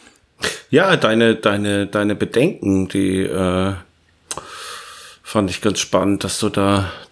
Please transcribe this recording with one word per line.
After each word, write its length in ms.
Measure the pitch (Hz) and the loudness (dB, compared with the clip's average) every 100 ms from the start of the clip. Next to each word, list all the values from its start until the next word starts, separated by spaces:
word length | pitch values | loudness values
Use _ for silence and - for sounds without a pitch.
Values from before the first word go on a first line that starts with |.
| - _ _ - - - - | -20 _ _ -10 -10 -10 2
Ja, 260 | 135 190 160 | 4 4 2
deine, 400 | 113 113 113 110 | 4 4 4 4
deine, 520 | 110 101 104 101 98 | 2 0 0 0 0
deine 280 | 107 104 101 | 0 0 -2
Bedenken, 720 | 104 113 156 - 101 95 92 | 0 2 0 0 0 2 2
die, 320 | 98 98 95 | 0 0 0
äh, 540 | 95 92 92 90 95 95 - _ _ _ - - - - - - - - - - | -2 0 0 0 -2 -4 -12 _ _ _ -14 -14 -12 -16 -14 -16 -16 -20 -20 -20
fand 260 | - 110 98 | -6 -2 -2
ich 100 | - | -2
ganz 180 | 107 95 | -2 -2
spannend, 440 | - 98 95 98 | -2 0 0 -2
dass 160 | 98 - | -2 -4
du 100 | 107 | -2
da 400 | 104 98 101 92 - - | 0 0 0 -2 -8 -10